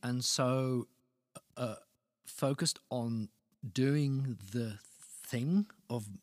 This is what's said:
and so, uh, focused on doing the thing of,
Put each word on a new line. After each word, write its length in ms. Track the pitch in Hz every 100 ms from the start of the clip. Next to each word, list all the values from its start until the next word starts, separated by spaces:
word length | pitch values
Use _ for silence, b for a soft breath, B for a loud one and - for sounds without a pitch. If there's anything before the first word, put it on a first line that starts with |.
and 220 | 123 123
so, 640 | 120 - 127 131 131 127 120 _ _ _ _ - - -
uh, 180 | 123 104 - _ _ _
focused 540 | - - 139 139 165 - -
on 400 | 127 117 113 104 - _ _ 120
doing 640 | 110 131 147 143 135 135 107 98
the 260 | 117 113 104 - - - - -
thing 400 | 120 135 190 208 - _
of, 180 | 120 104 95